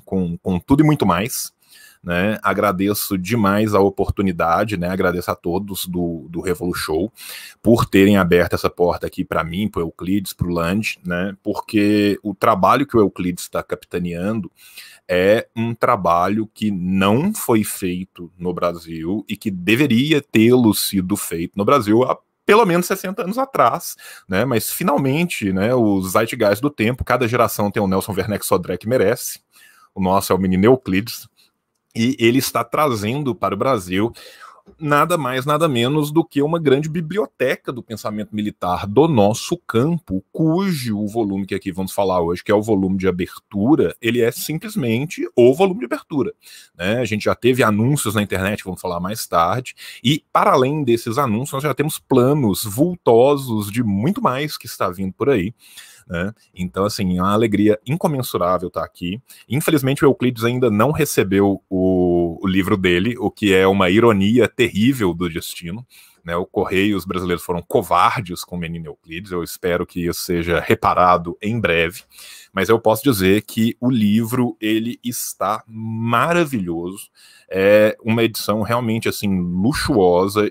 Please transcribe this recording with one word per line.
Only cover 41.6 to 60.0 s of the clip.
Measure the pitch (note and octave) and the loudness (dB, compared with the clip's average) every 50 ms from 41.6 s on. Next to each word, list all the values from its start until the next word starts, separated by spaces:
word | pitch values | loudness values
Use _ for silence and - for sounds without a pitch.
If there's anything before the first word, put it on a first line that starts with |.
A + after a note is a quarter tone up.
| - G2 F2 | -6 -6 -6
vamos | F2+ F#2+ F#2+ | -6 -6 -4
falar | - - G2+ F#2+ F#2 F2+ | -2 -2 0 0 0 0
hoje, | E2+ E2+ F2 - - | 0 0 -2 -4 0
que | - G#2 | 0 2
é | |
o | G#2+ G#2+ | 2 2
volume | A2 A2 F#2+ F#2+ F#2 F#2+ | 2 0 2 2 0 0
de | G2 F#2 F#2 | 0 0 0
abertura, | F2 F2 F2+ - - - - _ - G2+ G2+ B2 D#3 - G#2 E2 - - | 0 -2 -4 -8 -8 -14 -18 _ -4 0 2 4 4 4 4 0 -2 -2
ele | - A2+ A#2 B2 | -2 -2 0 2
é | A2+ A#2 | 2 0
simplesmente | B2+ - - - D3+ E3 - G#3+ - G3+ C3+ A#2 A2 A#2+ C#3 E3 - - D4+ F4 - | 0 -4 -6 -8 -8 -8 -8 -8 -6 -4 -2 0 0 0 -2 -4 -6 -8 -8 0 4
o | - A#2+ B2 C3+ | 6 8 8 8
volume | D3+ G3 G3 F3+ A3 | 6 2 0 0 -2
de | B3+ | -6
abertura, | A#3 D#4 D4 - - E3 C#3 A#2 - - _ _ - - - - _ _ - | -6 -6 -8 -8 -6 -4 -4 -4 -4 -6 _ _ -20 -20 -20 -20 _ _ -6
né? | F2 F#2+ A2 B2 | -4 -2 -2 -2
A | B2+ | -2
gente | G2+ G#2+ G#2+ - | -2 -4 -2 0
já | A2 F#2+ | -2 -2
teve | - - A#2 C3 B2 B2 | 2 2 2 4 4 2
anúncios | A2 G#2 G2+ A2 B2+ D3 C#3+ - A2 G2 | 2 2 2 2 0 0 0 -2 -2 -2
na | G#2+ G#2 | -2 -2
internet, | F#2 G#2 F#2 F#2+ G2 G#2 - - | -2 -2 -2 -2 -2 -4 -4 -8
vamos | F#2+ F2+ - | -10 -10 -8
falar | - F#2+ F2 F2 | -8 -6 -6 -6
mais | F2+ F#2 G#2+ - - | -6 -6 -8 -8 -6
tarde, | - F#2+ E2+ E2+ F2 G2 B2+ B2+ - - - - - - - - | -2 0 2 2 2 0 -2 -6 -10 -14 -18 -18 -20 -14 -4 0
e | B2 D3 - - _ - | 0 0 0 -2 _ 0
para | D#3+ - E4 F3 | 0 2 4 4
além | C#3+ B2+ C3 D3 D#3 D3 | 4 2 2 0 -2 0
desses | - - - - B2 A2 C3 | 0 0 0 -2 -4 -4 -2
anúncios, | D3 B2 G#2 A2+ C3 - - | -2 0 -2 -4 -4 -6 -6
nós | C3+ C#3 | -4 -4
já | D3+ C3 | -4 -2
temos | - - D#3+ - - | -2 -4 -4 -6 -8
planos | - - - B2+ A#2+ B2+ D3 D#3 C3+ G#2 F#2 - - | -4 0 2 4 4 4 4 2 2 0 0 -2 -4
vultosos | A2 G2 A#2 D3+ F3 F3+ - _ - A#2 A2+ B2 C#3 D3 C#3 C3+ C3 A2+ G#2+ G#2 G#2 G2+ | -6 -2 0 0 0 -2 0 _ 4 6 6 6 6 4 2 -2 -4 -4 -4 -4 -4 -4
de | A#2+ A#2+ | -2 -2
muito | G#2+ G2 G2 A2 D#3 G#3 - A#3 | 0 0 0 0 -2 -2 0 -2
mais | D3 B2 C3+ D3+ D#3 - | -2 -2 -2 -4 -6 -8
que | - - | -12 -14
está | A#2+ - - A#2 F#2+ | -14 -8 -6 -6 -4
vindo | F2+ F2+ F#2+ F#2+ F#2 | -4 -6 -8 -8 -6
por | - A2+ C3+ | -2 0 0
aí, | C#3 A2 - A2+ - _ _ - - - - - - - _ | 0 0 0 -4 -8 _ _ -20 -20 -20 -20 -20 -20 -20 _
né? | - F#2 E2+ F2 G2+ A2 _ _ _ _ | -8 -6 -6 -6 -6 -8 _ _ _ _
Então, | - F2+ F2+ - F#2+ G2 | -10 -10 -6 -4 -2 -2
assim, | G#2 - - G2+ F2+ F2+ F2+ | -2 -2 -2 -2 -2 0 0
é | F#2 | 0
uma | G2 G#2 | 0 2
alegria | G#2+ A#2 A2 G2+ G2 G#2 G#2 G#2 - _ | 2 2 2 2 2 2 2 2 0 _
incomensurável | - C#3+ F3 - F3+ D3 C3 B2 - - G#2+ F2+ F2 F#2 F2 F2+ | -4 -4 -2 -2 -2 -2 -4 -6 -6 -4 -2 0 0 0 0 -2
estar | F2 - - D#2+ | -6 -8 -8 -8
aqui. | E2 _ - F2+ F2 F#2+ A#2 - - - - _ - | -8 _ -8 -8 -8 -8 -8 -12 -18 -20 -20 _ -6
Infelizmente, | G#2+ C#3 D#3+ - D#3+ C#3+ C3 C3 C#3 - | -4 -4 0 0 0 2 2 0 0 2